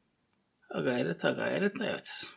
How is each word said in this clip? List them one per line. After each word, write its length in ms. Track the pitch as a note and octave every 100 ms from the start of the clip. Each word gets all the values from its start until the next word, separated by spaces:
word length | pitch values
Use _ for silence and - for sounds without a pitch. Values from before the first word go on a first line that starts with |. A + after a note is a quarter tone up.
| _ _ _ _ _ _ -
Ha 100 | -
gayret, 440 | - B2 C3 -
ha 80 | -
gayret. 440 | - - C#3 G3+ -
Evet. 440 | G#3+ - - - -